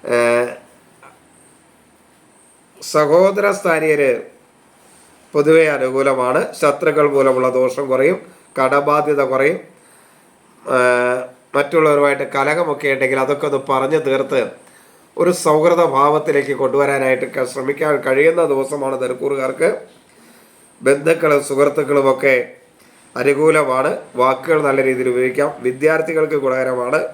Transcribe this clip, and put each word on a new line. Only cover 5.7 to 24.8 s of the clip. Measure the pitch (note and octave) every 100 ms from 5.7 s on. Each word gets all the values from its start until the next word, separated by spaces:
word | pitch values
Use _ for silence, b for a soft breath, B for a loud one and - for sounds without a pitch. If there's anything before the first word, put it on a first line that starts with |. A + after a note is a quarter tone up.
| C#3+ C3 C3 C#3 C3 B2 B2+ A#2+ -
ശത്രുക്കൾ | D3+ C#3+ E3 D3 D3
മൂലമുള്ള | C#3 C3+ B2+ B2+
ദോഷം | B2+ B2+ B2+ C#3
കുറയും, | C3 C#3+ F3+ B B B -
കടബാധ്യത | C3 C#3+ C#3+ D3 D3+ C#3+
കുറയും. | C3 C3 C#3 F#3+ - - b b b b b b _ _ - C3
ഏഹ്, | B2 B2 B2 B2+ B2 - _ C#3
മറ്റുള്ളവരുമായിട്ട് | C#3+ E3 D#3 C#3+ C#3+ C3+ C#3 C#3
കലഹമൊക്കെ | C#3 D#3 D#3+ C#3+ C#3+
ഉണ്ടെങ്കിൽ | C3+ C3 C3+
അതൊക്കെ | C3+ C#3+ D3
ഒന്ന് | C3+ C3
പറഞ്ഞു | C3 C3+ D#3
തീർത്ത് | C#3 C3 B2+ C3+ G2+ - b b b b b -
ഒരു | F3
സൗഹൃദ | F3 D#3+ D3+ E3+ E3+ E3+ C3+
ഭാവത്തിലേക്ക് | D3 D3+ D3 C#3+ C#3 B2+
കൊണ്ടുവരാനായിട്ട് | C3 C#3 C#3+ C#3 C3 B2+ C3
ക-, | C#3+
ശ്രമിക്കാൻ | B2+ C#3 C3 C#3+ D#3 C#3+
കഴിയുന്ന | C3 C3 D#3+ E3 D#3
ദിവസമാണ് | C3+ C3+ D3 C3+ C3
ധനുക്കൂറുകാർക്ക്. | B2+ B2 C#3+ C#3 C3 C3 E3 - - - _ b b b b b b _
ബന്ധുക്കളും | B2+ C#3+ D#3 E3 D#3 C#3+
സുഹൃത്തുക്കളുമൊക്കെ | C#3 C3+ C#3+ C#3+ C#3 C#3+ C3+ C3+ C#3 B2+ A#2+ - _ _ b b b B2
അനുകൂലമാണ്. | C3 C#3 D#3 D#3 C3+ C3 C#3+ - - B2
വാക്കുകൾ | B2+ C3 E3 D#3
നല്ല | D3 C3+